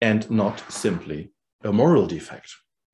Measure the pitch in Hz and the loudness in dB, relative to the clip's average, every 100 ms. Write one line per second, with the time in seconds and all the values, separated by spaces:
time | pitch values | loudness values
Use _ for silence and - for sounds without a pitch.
0 | 113 107 - 113 101 - - - 113 87 | 0 0 0 0 0 -4 -12 -4 -4 -4
1 | - 76 - _ _ _ 107 104 147 151 | -6 -12 -12 _ _ _ -2 2 4 4
2 | 85 80 - - - - _ _ _ | 2 -4 -10 -18 -20 -20 _ _ _